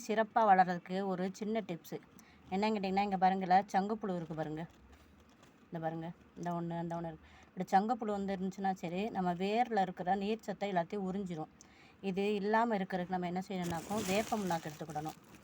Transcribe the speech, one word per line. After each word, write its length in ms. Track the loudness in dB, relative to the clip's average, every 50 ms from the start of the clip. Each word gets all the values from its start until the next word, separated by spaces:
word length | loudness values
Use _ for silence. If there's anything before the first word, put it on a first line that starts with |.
| -2
சிறப்பா 380 | 0 2 2 2 2 4 6 8 8
வளர்றதுக்கு 480 | 10 8 8 6 4 -4 -4 -4 -4 -2 -2 0
ஒரு 160 | 0 0 -2 -2 -4 -4
சின்ன 220 | -4 -2 -2 -2 -2 -4
டிப்ஸு. 280 | -6 -8 -8 -10 -10 -12 -12 -14 -20 -20 -20 -20 -20 -20 -10 -4 -2
என்னன்னு 220 | 0 2 2 2
கேட்டிங்கன்னா, 280 | 0 0 0 2 2 2
இங்க 120 | 2 2 4 4
பாருங்களேன், 420 | 4 4 4 4 6 6 6 4 4 2
சங்குப்புழு 400 | 0 2 0 -2 -2 -2 -2 -2 -4
இருக்கு 160 | -4 -6 -4 -4
பாருங்க. 240 | -4 -4 -4 -6 -8 -10 -12 -18 -20 -20 -20 -20 -20 -20 -20 -20 -20 -20 -20 -20 -20 -20 -20 -20 -16
இந்த 120 | -12 -8 -4 -4
பாருங்க, 240 | -4 -4 -4 -6 -8 -10 -12 -18 -20 -12 -8
இந்த 100 | -4 -4 -2 -2
ஒண்ணு, 180 | -2 -4 -4 -4 -4
இந்த 100 | -4 -4 -4
ஒண்ணு 120 | -6 -6
இருக்கு. 160 | -8 -12 -16 -20 -20 -20 -20 -12
இப்படி 160 | -8 -8 0 4 4
சங்குப்புழு 380 | 4 6 4 0 -2 -2 -2 -2
வந்து 180 | -2 -2 -2 -2
இருந்துச்சுன்னா 360 | -2 -2 -4 -4 -2 -2 -2 -2 -2 -4
சரி, 200 | -4 -2 -2 -4 -2 -2
நம்ம 160 | 0 0 0 0 0 0
வேர்ல 400 | 2 2 2 2 2 2 0 0
இருக்கிற 280 | 0 -2 -4 -2 0 0 0 0
நீர் 240 | -2 -4 -4 -4
சத்தை 220 | -8 -6 -4 -4 -2 0
எல்லாத்தையும் 320 | -2 -2 -2 -4 -6 -4 -4
உறிஞ்சிரும். 420 | -4 -4 -4 -6 -6 -8 -8 -10 -14 -20 -20 -20 -20 -20 -20 -20 -16 -8 -6 -4
இது 140 | -2 0 0 0 0 0
இல்லாம 380 | 0 2 2 2 2 2 2 0
இருக்கிறதுக்கு 360 | -2 -2 -2 -4 -4 -2 -2
நம்ம 120 | -2 -2 -2 -4
என்ன 100 | -4 -4 -4
செய்யணும்னாக்கும், 520 | -6 -4 -4 -4 -4 -4 -4 -4 -4 -2 0 0
வேப்ப 280 | 0 0 0 0 -2 -2 -2
முன்னாக்கு 280 | -2 -2 -2 -4 -6
எடுத்துக்கிடணும். 480 | -10 -10 -10 -8 -8 -8 -8 -8 -10 -12 -18 -20 -20 -20